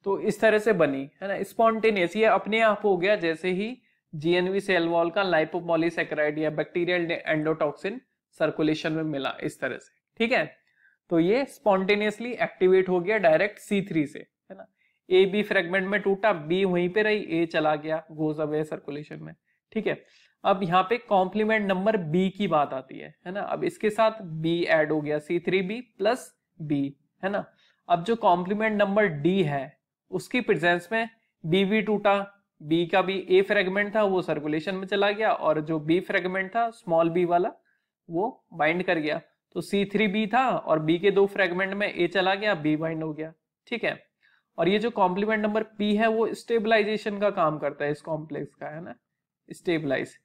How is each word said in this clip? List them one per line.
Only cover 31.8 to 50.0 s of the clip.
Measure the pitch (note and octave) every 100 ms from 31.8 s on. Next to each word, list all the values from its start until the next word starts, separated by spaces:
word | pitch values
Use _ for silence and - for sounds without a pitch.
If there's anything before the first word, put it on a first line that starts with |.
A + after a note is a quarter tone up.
टूटा, | G#3+ G#3 G#3 G3+ G3 _ _ _
बी | D3+ E3 E3+
का | F#3+
भी | F3+ G3 -
ए | F#3
फ्रेगमेंट | G3 G#3 F#3 G3 G#3
था | G#3+
वो | G#3 F#3
सर्कुलेशन | E3 D3+ D3+ D3+ F3
में | F#3+ F#3+
चला | G3+ G3+
गया | G#3 G#3+
और | - D#3 D#3
जो | D3+ D#3+
बी | D3+ F3
फ्रेगमेंट | F#3 G3 F3+ F#3+ F#3+
था | A#3 A#3
स्मॉल | - - E3 E3+
बी | E3+
वाला | E3+ F3 G3 - _ _ _ _ -
वो | E3+ A3 - _
बाइंड | E3 D3+ F3
कर | F#3 E3+
गया। | D3 D#3 _ _ _
तो | F3+
सी | D#3+ G3+
थ्री | G3 - G#3+
बी | G#3 G#3+
था | A#3 C4
और | F3 - D#3+
बी | D#3 E3+
के | G3
दो | F#3+ G3
फ्रेगमेंट | G3+ F#3 F3+ F#3+
में | G3 G3+
ए | - F3
चला | G3 F#3
गया, | G3 G#3+
बी | F3 D3+ D3+
बाइंड | D#3+ D#3+
हो | D#3+
गया, | D3+ D#3+ _ _ _ _
ठीक | A#3
है। | E3 - _ _ _ _ _ -
और | E3+
ये | G#3
जो | A#3
कॉम्प्लीमेंट | A3+ F3+ F#3 G#3+ A3
नंबर | G#3+ G#3+ G#3+ -
पी | G#3 G#3
है | A3+
वो | A3 A3
स्टेबलाइजेशन | G#3 - A#3 G#3+ A3 G#3 G#3+ A3 G3+
का | G#3
काम | F#3+ D#3 D3+
करता | C#3+ C#3+
है | D3
इस | D3
कॉम्प्लेक्स | - D#3 D#3 D3 C#3+
का, | _ D3
है | D3+
ना, | F#3+ - _ _ _ _ _
स्टेबलाइज। | - - D#3+ D3+ C3